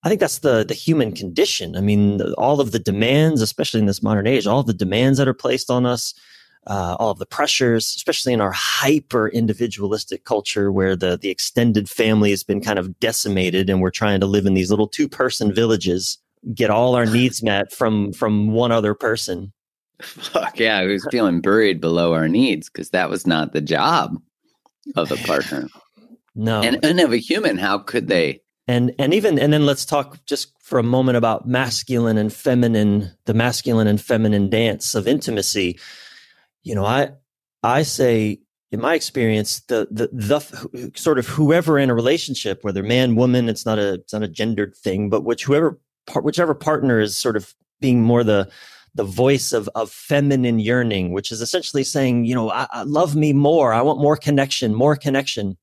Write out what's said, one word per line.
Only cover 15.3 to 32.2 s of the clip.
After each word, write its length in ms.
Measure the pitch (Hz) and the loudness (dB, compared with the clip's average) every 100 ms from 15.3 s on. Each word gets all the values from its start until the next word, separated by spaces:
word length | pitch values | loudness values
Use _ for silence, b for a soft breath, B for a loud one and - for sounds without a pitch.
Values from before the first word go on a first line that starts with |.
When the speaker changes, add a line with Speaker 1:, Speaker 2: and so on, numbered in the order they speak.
| - 107 | 0 -2
Speaker 1:
villages, 640 | 98 113 90 90 90 92 - _ _ - | 2 2 2 0 -2 -4 -10 _ _ -12
get 160 | 101 104 | -2 0
all 240 | 107 127 | 2 2
our 100 | 123 117 | 2 2
needs 360 | 117 123 - | 2 2 0
met 280 | 113 98 101 | -2 0 -2
from, 420 | - 117 107 101 | -2 0 0 -2
from 340 | 95 110 104 107 | -2 0 2 2
one 200 | 110 120 | 2 2
other 220 | 117 104 | 2 0
person. 580 | 104 117 110 - 87 98 _ _ _ _ _ | -2 -2 -2 -4 -8 -10 _ _ _ _ _
Speaker 2:
Fuck 560 | - - - 165 - - | -20 -14 -6 -4 -4 -2
yeah, 240 | 113 104 | 0 2
who's 240 | 92 101 139 | 0 -2 -2
feeling 300 | 123 104 85 | 0 0 2
buried 400 | 92 107 107 85 | 2 4 4 2
below 320 | 80 85 85 | 0 2 2
our 140 | 80 80 | 2 2
needs, 400 | 101 131 78 - | 2 0 -2 -8
'cause 220 | - 78 | -14 -4
that 180 | 92 85 | -2 -2
was 180 | 92 90 | -2 0
not 260 | 80 76 | 0 -2
the 80 | 78 | -4
job 560 | 76 78 120 165 85 - _ _ _ _ _ _ 294 - | -2 0 2 0 -2 -8 _ _ _ _ _ _ -8 -6
of 160 | 76 | -4
a 40 | 69 | -4
partner. 500 | - 71 - 71 64 | -2 -2 -2 -8 -10
Speaker 1:
<sighs> 40 | - _ _ _ - _ 113 | -14 _ _ _ -20 _ -6
No. 260 | 110 110 | -2 0
Speaker 2:
And, 220 | 113 131 | 0 0
and 140 | 151 175 | 0 2
of 140 | 156 | 2
a 40 | 113 | 0
human, 420 | - 180 185 95 | -2 -2 -2 -2
how 200 | 98 101 | -2 -2
could 300 | - 120 - | -2 -6 0
they? 320 | 92 76 69 _ _ - | 0 0 -4 _ _ -2
Speaker 1:
And, 260 | 120 123 - | 0 0 0
and 160 | 139 | 0
even, 240 | 190 202 151 | 2 2 2
and 140 | 147 | 4
then 140 | 151 143 | 4 2
let's 180 | 139 | 0
talk 340 | - 147 135 - - | -2 -2 -2 -12 -8
just 260 | 143 - _ | -6 -6 _
for 200 | - 131 | -2 0
a 20 | |
moment 340 | 117 127 131 120 | 2 2 2 2
about 300 | 113 107 117 | 2 0 -2
masculine 720 | 127 127 107 - 123 117 | -2 -2 -4 -4 0 2
and 140 | 107 | 2